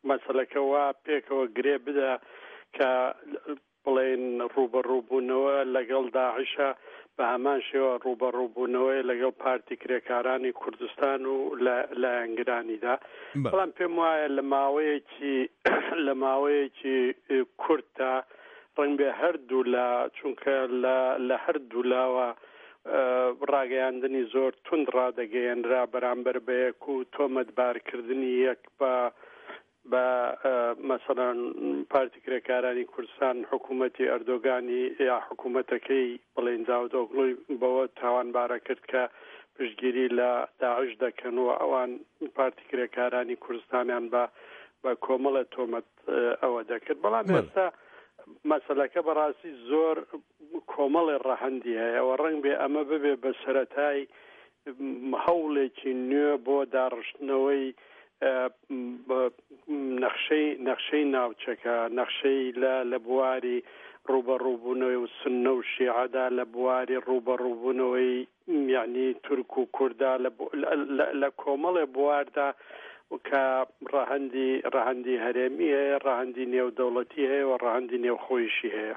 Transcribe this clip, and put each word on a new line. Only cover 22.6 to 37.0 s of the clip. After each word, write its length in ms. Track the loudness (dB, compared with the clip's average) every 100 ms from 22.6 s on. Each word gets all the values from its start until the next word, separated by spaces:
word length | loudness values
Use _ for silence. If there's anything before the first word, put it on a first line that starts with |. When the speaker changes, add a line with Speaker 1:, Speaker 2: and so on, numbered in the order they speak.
| -20 -18 -2
Speaker 1:
ئە، 100 | 0 2 4 2 0 2
ڕاگەیاندنی 720 | 2 2 0 0 0 -2 0 0
زۆر 200 | 2 0 -2
توند 240 | -2 0 2
ڕادەگەیەنرا 920 | 2 0 -2 -4 -2 0 -2 0 2 2
بەرامبەر 460 | 0 -2 -2 -2 -2
بە 180 | -2 0 0
یەک 160 | -2 -6
و 60 | -4
تۆمەتبارکردنی 1300 | -4 -2 0 0 -2 0 0 0 -8 -10 -4 -2 0 2 2
یەک 160 | 0 -10 _
بە، 180 | 0 2 0 -4 -20 -20 -18 -18 _ _ 0
بە، 200 | 2 2 2 0 0
ئە، 100 | 0 2 0 -2 -2
مەسەڵەن 500 | -2 0 0 0 0 -4 -4 -2 -2 0
پارتی 300 | 2 0 -4
کرێکارانی 640 | -4 -4 0 0 2 -2 -4
کوردستان، 500 | -8 -12 -2 0 0
حکوومەتی 640 | -2 -4 -4 -2 -2 0 0
ئەردۆگانی 720 | 0 0 0 2 0 0 -2 -2 0
یا 180 | 2 2 -2
حکوومەتەکەی 840 | -10 -2 -2 0 -4 0 2 2 -4 _
بڵێن 320 | -4 -2 -2 0
داود 240 | 0 0
ئۆگلوی 400 | -2